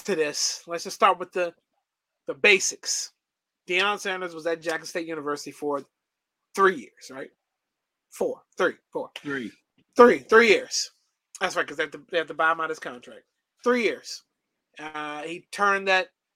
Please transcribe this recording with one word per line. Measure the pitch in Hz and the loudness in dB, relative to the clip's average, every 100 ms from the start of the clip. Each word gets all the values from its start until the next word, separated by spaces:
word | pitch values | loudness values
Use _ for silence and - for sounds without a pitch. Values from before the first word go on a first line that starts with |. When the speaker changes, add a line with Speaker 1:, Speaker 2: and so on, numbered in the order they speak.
Speaker 1:
to | - | -2
this. | 170 151 139 - - - | 0 0 0 -4 -4 -8
Let's | 170 | -10
just | 190 | -8
start | - 208 185 | 2 4 4
with | 180 | -2
the, | 185 175 - _ _ _ _ _ _ - | -2 -4 -6 _ _ _ _ _ _ -12
the | |
basics. | 135 208 196 - - - - - _ _ _ _ _ - | 2 6 6 2 -6 -6 -6 -6 _ _ _ _ _ -4
Deion | 180 202 208 | 0 0 -2
Sanders | 202 185 180 | -4 -6 -6
was | 165 160 | -6 -4
at | 165 | -4
Jackson | 160 160 160 | -4 -6 -6
State | 180 165 | -8 -6
University | 160 143 147 - | -6 -6 -6 -8
for | 139 147 139 131 _ _ _ _ _ _ | -8 -4 -4 -8 _ _ _ _ _ _
three | - 190 170 | 2 2 2
years, | 104 _ - | -10 _ -18
right? | 131 - _ _ _ _ _ _ _ _ | -16 -16 _ _ _ _ _ _ _ _
Four, | - 185 - _ - | -4 -4 -4 _ -2
three, | 175 - _ | -2 -2 _
four. | - - - | -10 -10 -10
Speaker 2:
Three. | 147 139 107 - _ _ _ - | -8 -8 -8 -14 _ _ _ 8
Speaker 1:
Three, | 240 160 | 8 8
three | - 220 233 | 4 6 6
years. | 165 - - - _ _ _ _ - | 4 2 -6 -8 _ _ _ _ -6
That's | 185 170 | -4 -4
right, | 151 | -4
'cause | 147 | -4
they | |
have | 156 | -6
to, | 151 139 | -8 -6
they | 175 | -4
have | 156 | -4
to | |
buy | 156 160 | 0 0
him | 165 | 0
out | 160 | -4
his | 156 | -8
contract. | 151 123 127 107 _ _ _ _ | -10 -14 -18 -20 _ _ _ _
Three | 247 247 | 0 2
years. | 208 127 - - _ _ _ _ _ - | 0 -2 -10 -16 _ _ _ _ _ -16
Uh, | 151 156 151 147 | -12 -10 -8 -8
he | 156 175 - | -10 -12 -10
turned | - 202 196 196 | 0 2 2 4
that | 185 185 _ _ | 2 2 _ _